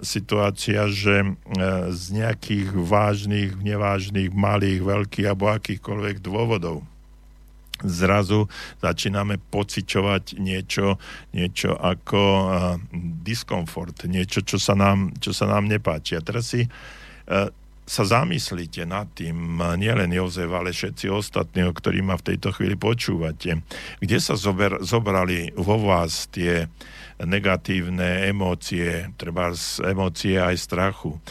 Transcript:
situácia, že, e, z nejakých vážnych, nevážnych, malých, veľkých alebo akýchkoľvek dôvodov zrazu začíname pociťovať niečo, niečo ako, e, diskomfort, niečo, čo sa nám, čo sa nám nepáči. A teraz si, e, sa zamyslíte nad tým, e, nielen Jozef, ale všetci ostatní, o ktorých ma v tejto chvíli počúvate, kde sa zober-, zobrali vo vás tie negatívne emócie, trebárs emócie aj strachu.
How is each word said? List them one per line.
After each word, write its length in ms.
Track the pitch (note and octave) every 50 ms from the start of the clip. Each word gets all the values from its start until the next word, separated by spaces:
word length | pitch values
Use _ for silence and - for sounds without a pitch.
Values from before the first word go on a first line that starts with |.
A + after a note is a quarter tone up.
| -
situácia, 800 | - - G#2+ F#2+ - G#2 G#2 G2+ G2+ G2+ - - A2+ G2+ G#2 G#2
že, 400 | G2+ G2 G2 G2+ G2+ G2+ G2+ G2
e, 80 | G2 F#2+ - - - - F#2 F#2 F#2+ F#2+ F#2 F2 F2+
z 140 | F2+ F2 F2+ F2+ G2
nejakých 640 | A2 A2+ A#2 A2+ - - - G#2+ G2+ F#2+ F#2+ F#2+
vážnych, 800 | F2+ E2+ F2 G#2 G#2 G#2+ G#2 G#2 G2+ G#2 G#2 G#2 G2+ G2+ G2 G2
nevážnych, 720 | F#2+ G2+ G#2 G#2 G2+ G#2 G2+ G2+ G2 F#2+ G2+ G2+ G2 F#2+ F2+ F#2+
malých, 480 | G2+ G2+ G2+ G#2 G2+ G2 G2 F#2+ F2+ F2+
veľkých 400 | G2 G2 G#2 G2+ - - - G2+
alebo 240 | G2+ G2 F#2+ G2+ G#2+
akýchkoľvek 640 | G#2+ G#2+ - - G2 - - G#2+ G#2 G#2 G#2 G2+ G2 G2
dôvodov 640 | F#2 F#2 G2 A2 A#2 A#2 A2 F#2+ E2+ E2+ D#2+ C#2+ - - - - - - - - - - - - - - - - - - - -
zrazu 640 | - G2 E2+ E2+ F#2+ F#2 G2+ G#2 G2 F2 G#2+ G#2+ G#2 - - - - - -
začíname 640 | - - F2 F2 - - G2 G2 G2+ G2+ G2+ G2+ G2
pociťovať 960 | - - - G#2 G2+ - - G#2 F#2 - - G2 F#2+ G2+ G2 F#2 - - -
niečo, 640 | - F#2+ F#2+ F#2 F#2+ F#2+ - - G2+ G2 G2 F#2+ - - - - - - - -
niečo 400 | F2+ F2+ F#2 - - - F#2+ -
ako, 480 | - - F2+ F#2 - - - A2 G2+
e, 240 | G2+ G2 G2 F#2+ F#2+ F#2 F#2 F2 F#2 F2+ F2 F2 G2+ - - F2 F2 E2+ E2 E2 E2+
diskomfort, 800 | G#2 A#2 A#2 - - A2 F#2 E2+ E2 - F2 E2+ D#2 D2 - -
niečo, 400 | E2+ F#2 F#2 F2+ F#2+ - G2+ G2
čo 160 | - - F#2+
sa 160 | - - G2+
nám, 400 | G2 G2 G2+ G2 G2 G2 F2+ -
čo 160 | - - - -
sa 160 | - G#2 G2+
nám 160 | G#2 G#2 G2+
nepáči. 480 | G#2 G#2 G#2 - - D#2+ D#2 - - E2+
A 80 | E2
teraz 320 | E2 - G#2+ A#2+ A#2+ - -
si, 160 | B2 A#2+ A#2+
e, 0 | - - - - - - - - - - - - F2 G2 G2+ G#2 - - - - - -
sa 220 | - - - - G#2+
zamyslíte 800 | F#2+ A#2 B2 D#3 F3+ F3 A#2+ - - F#2+ F2 F2 D#2 - F2+ E2
nad 240 | E2+ F#2 G2+ G#2 - -
tým, 400 | - E2+ E2 E2 E2+ E2+ E2+ E2+
e, 240 | E2+ E2+ E2+ F2 F2+
nielen 320 | G2+ A2+ A#2+ A2 F#2 F2 F2
Jozef, 400 | F2+ F#2 F2+ E2+ F#2 F2 E2+ F2+
ale 160 | F2 F2+ F2+
všetci 400 | E2+ - - G2+ - - - F#2+
ostatní, 560 | G2 G#2 G#2 - - G#2 F#2 - - F#2 F2+
o 80 | F2+ E2+
ktorých 320 | - - F#2 F#2 F#2+ F#2+
ma 160 | F#2+ F#2 E2+
v 60 | - F#2+ F#2
tejto 200 | F#2 - F#2+ F#2
chvíli 240 | - F#2+ F#2+ G2+
počúvate, 880 | - G2 G#2+ A#2+ A#2 - - F#2 E2 E2 D#2+ D#2+ - - F2 E2 D#2+ - - - - - - -
kde 200 | - G2+ - G#2+ F#2+
sa 160 | - - -
zober-, 480 | G2+ F#2 G2+ F#2+ F#2 G2+ G2 F#2 F2+ F#2
zobrali 640 | E2 A#2 A#2 G#2+ G2+ F#2+ F#2+ F#2 F#2 F2+ F2 E2+ - -
vo 240 | F#2+ F2+ G2+ G#2+ A2
vás 480 | G#2 G2+ F2+ F2 E2+ E2 - - - -
tie 400 | - F#2+ F2 F2 F2 E2+ E2 E2 - - - - - - - - -
negatívne 1120 | - - E2 G2 G#2 G2 F#2+ F#2 - - - F#2+ F#2 F2 F2+ F2+ F2+ F2+ F2+ F2+ F#2+ G2 G2
emócie, 800 | G2+ G2+ F#2+ F2+ F2+ - - - F#2+ F2 F2 E2+ E2+ E2 F#2 G2 -
trebárs 640 | - - E2+ E2 F2+ F2 F2 F2 E2 - - - -
emócie 560 | - F#2 G2 F#2+ F#2+ F#2 D#2+ - - G2 F#2+
aj 200 | F#2 F2+ F2+ F2+
strachu. 600 | D#2+ - - F2 F2 F#2+ G2 F#2 - - D#2+ D2+ D#2+ - -